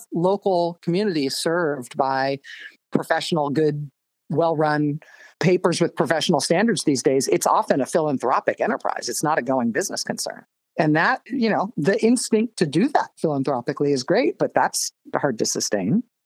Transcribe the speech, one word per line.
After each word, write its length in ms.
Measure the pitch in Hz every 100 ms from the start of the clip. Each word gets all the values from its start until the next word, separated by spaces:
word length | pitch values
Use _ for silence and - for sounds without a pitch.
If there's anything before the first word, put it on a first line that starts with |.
| -
local 680 | 170 180 202 202 180 170 175
communities 540 | - 170 208 156 135 -
served 600 | 170 170 165 143 123 147
by 440 | 135 135 135 139 - - - - _
professional, 600 | - 156 160 - 170 143
good, 400 | 139 151 147 143 - _ _ -
well-run 680 | 147 165 156 151 147 147 143 - - - -
papers 400 | 165 180 180 160
with 120 | 165 -
professional 420 | 160 160 - 151
standards 460 | - 165 226 180 -
these 180 | 135
days, 240 | 156 135 127
it's 180 | 170 -
often 360 | 175 220 160
a 40 | 123
philanthropic 760 | 175 151 131 120 165 - 107
enterprise. 480 | 143 262 - - 123
It's 140 | 113
not 140 | 151 160
a 40 |
going 320 | 123 131 120
business 280 | 117 202 -
concern. 440 | - - - - - _ _ -
And 160 | 156 147
that, 260 | 190 254 -
you 240 | 285 226
know, 240 | 151 190 -
the 260 | 147 196
instinct 540 | 226 240 - 214 226 -
to 80 | 160
do 220 | 147 247
that 220 | - - -
philanthropically 720 | 165 143 135 131 - 139 143
is 120 | 139
great, 360 | 123 190 285 -
but 140 | 139
that's 400 | - 147 - - - -
hard 240 | - 143 110
to 60 | 117
sustain. 580 | - - 104 92 190 - _